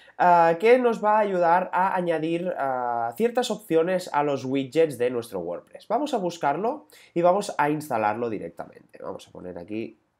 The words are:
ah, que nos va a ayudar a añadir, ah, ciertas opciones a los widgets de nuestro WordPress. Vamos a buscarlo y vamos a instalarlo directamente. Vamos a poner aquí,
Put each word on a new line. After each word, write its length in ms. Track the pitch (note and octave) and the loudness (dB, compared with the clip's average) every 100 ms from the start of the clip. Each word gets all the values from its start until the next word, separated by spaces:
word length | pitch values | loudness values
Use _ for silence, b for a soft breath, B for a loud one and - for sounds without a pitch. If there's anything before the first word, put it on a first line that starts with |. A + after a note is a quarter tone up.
| B - | B 0
ah, 380 | F3 F3 E3 E3 | 4 6 6 4
que 220 | A3 B3+ | 4 4
nos 240 | B3 G3+ | 4 0
va 140 | G#3 G#3+ | 2 2
a 20 | |
ayudar 500 | G#3 F#3 E3+ F3 F#3 | 2 2 4 2 2
a 240 | F3 F#3+ F#3 | 0 0 0
añadir, 560 | F3 D#3+ D#3+ E3+ F3+ - | 0 -2 -2 -2 -4 -4
ah, 560 | C3+ B2+ B2 A#2+ A#2 - | -4 -2 -2 -2 -4 -2
ciertas 340 | A3+ A#3 A#3+ | -2 0 -2
opciones 580 | G#3+ - D#3+ E3 F#3 F3+ | -6 0 2 2 0 -2
a 100 | C#3+ | 0
los 220 | D3 C#3 C3 | 0 -2 -2
widgets 520 | C#3 C3+ D3+ D#3+ A#2+ | -4 -2 2 2 0
de 120 | B2 | -2
nuestro 320 | B2 A2+ F#2+ | -2 -6 -8
WordPress. 480 | E2+ F2 - - - | -8 -8 -12 -20 -4
Vamos 240 | A3+ D4 | -2 -2
a 40 | A#3+ | -2
buscarlo 680 | F3+ E3+ C#3+ D3 A3 D4 - B B | -4 -2 -2 0 -2 -4 -10 B B
y 80 | E3+ | 2
vamos 320 | F3 F#3+ G3+ - | 4 4 0 0
a 120 | D3 | 0
instalarlo 600 | D3+ - A2+ G#2+ A2 A#2+ | 0 -2 0 0 0 -4
directamente. 720 | G2+ E2+ - - - _ - | -4 -8 -12 -16 -20 _ -16
Vamos 240 | E2 F#2+ - | -14 -14 -16
a 40 | |
poner 260 | E2+ F2+ F2 | -16 -14 -14
aquí, 420 | E2+ G#2+ A#2 - _ _ | -10 -8 -8 -12 _ _